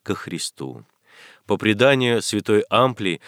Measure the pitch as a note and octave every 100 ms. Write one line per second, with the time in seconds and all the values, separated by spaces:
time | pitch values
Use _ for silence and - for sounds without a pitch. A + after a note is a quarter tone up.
0 | - F#2+ - E2 - - C2+ A#1 - _
1 | _ - - _ - G2+ G#2+ G#2+ C3 C3+
2 | B2 A#2 - G#2 G2+ G#2+ - A2 C3 A2+
3 | F#2+ D#2+